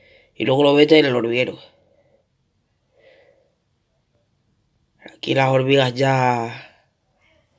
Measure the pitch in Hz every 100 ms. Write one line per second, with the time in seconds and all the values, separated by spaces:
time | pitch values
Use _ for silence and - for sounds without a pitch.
0 | _ _ _ - 131 131 143 143 147 156
1 | 139 123 117 120 123 - - _ _ _
2 | _ _ _ _ _ _ _ _ _ _
3 | _ _ _ _ _ _ _ _ _ _
4 | _ _ _ _ _ _ _ _ _ _
5 | - - - 131 135 131 131 139 127 120
6 | 135 131 127 120 117 120 - _ _ _
7 | _ _ _ _ _